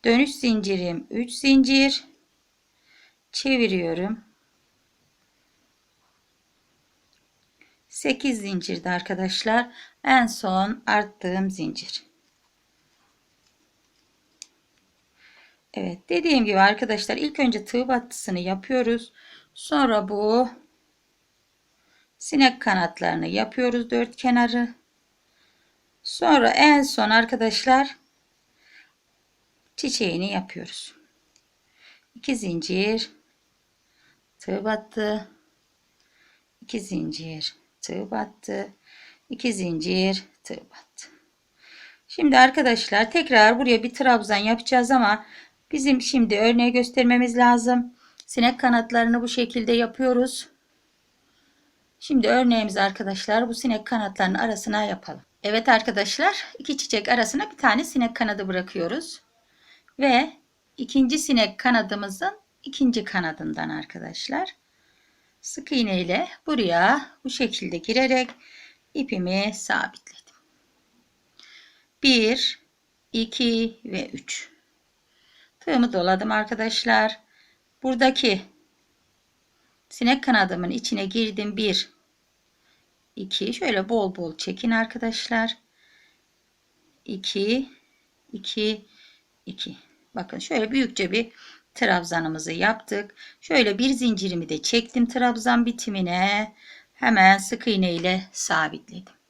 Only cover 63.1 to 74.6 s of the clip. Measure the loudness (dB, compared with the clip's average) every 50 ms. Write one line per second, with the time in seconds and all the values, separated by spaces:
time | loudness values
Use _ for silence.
63.1 | -4 -4 -4 -4 -6 -6 -8 -8 -6 -6 -6 -6 -6 -8 -10 -12 -14 -14 -14 -12
64.1 | -12 -12 -10 -6 -4 -4 -4 -6 -10 _ _ _ _ _ _ _ _ _ _ _
65.1 | _ _ _ _ _ _ -16 -14 -14 -14 -8 -4 0 0 0 0 0 -2 -2 -2
66.1 | -2 -2 -4 -6 -10 -14 _ -4 -2 0 0 0 2 2 4 4 2 2 -2 -10
67.1 | -20 _ _ -10 -4 -4 -4 -4 -4 -6 -8 -6 -8 -8 -6 -2 0 0 2 2
68.1 | 2 0 0 -4 -10 _ -20 -20 -20 -20 -20 -20 _ _ _ _ _ -8 -6 -4
69.1 | -4 -4 -2 -2 -2 -2 -2 -4 -6 -8 -6 -4 -2 -2 -2 -6 -10 -20 _ -20
70.1 | -20 -20 _ _ _ _ _ _ _ _ _ _ _ _ _ _ _ _ _ _
71.1 | _ _ _ _ _ -20 -20 -20 -20 -20 -20 _ _ _ _ _ _ _ 4 4
72.1 | 6 6 4 2 2 0 -2 -6 -6 _ _ _ _ _ _ _ _ _ _ _
73.1 | -6 -6 -6 -4 -2 -2 0 0 2 0 -2 -4 -6 _ _ -10 -8 -8 -8 -8
74.1 | -12 -16 -12 -12 -12 -12 -12 -16 _ _